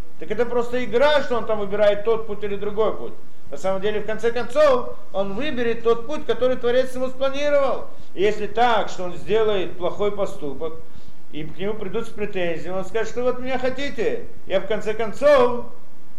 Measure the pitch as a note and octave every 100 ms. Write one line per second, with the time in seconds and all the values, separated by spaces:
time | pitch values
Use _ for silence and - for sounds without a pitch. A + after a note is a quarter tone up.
0 | - - - G#3 A#3+ A#3+ A#3 B3 A3+ A#3
1 | D4 D4 B3 A#3 G3+ G#3+ G3 G3+ G#3 G3+
2 | A3+ A3+ A3 G3 G3+ G3 G#3 G3+ G#3 -
3 | A2+ - - - - C#3+ F#3 F#3+ G#3 G#3
4 | G#3 G#3+ A#3 A#3+ A3+ C4+ D4+ B3 A#3+ -
5 | - F#3+ G3 G3 D4+ B3 A#3 A#3 A3+ A#3
6 | A#3+ D4+ D4+ A#3 B3+ B3+ A#3+ B3 B3+ B3
7 | B3+ B3+ C4+ C#4 D4 C#4+ C4+ D#3+ - -
8 | - D#3+ G3+ G#3 G3+ A3+ A#3+ G#3+ D3+ -
9 | F3+ D#3 D3+ A3 G#3+ G3+ E3 - F3 E3+
10 | G#3 G3+ F#3+ - D3 B2+ D#3+ D#3+ - -
11 | - - - D3+ D#3 E3 G3 G#3+ G3 G#3+
12 | A3 G#3 G#3 F#3+ F3 D#3 D#3+ F#3+ F#3 A3+
13 | G#3 B3 B3 B3 B3+ B3+ B3+ B3+ C#4+ -
14 | E3 A#2 - - - F#3+ - G#3 G3+ G#3+
15 | G#3+ - C#4+ C#4 B3 A#3+ - - - -
16 | -